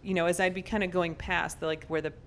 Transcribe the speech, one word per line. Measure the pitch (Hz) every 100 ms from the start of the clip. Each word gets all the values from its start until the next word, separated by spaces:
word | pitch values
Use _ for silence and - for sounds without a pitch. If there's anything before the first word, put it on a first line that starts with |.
you | -
know, | 185 170
as | 175
I'd | 185
be | 185
kinda | 180 220 190
going | 180 170
past | 160 - 175 160 -
the, | 160
like, | 160 -
where | 160
the | 151 -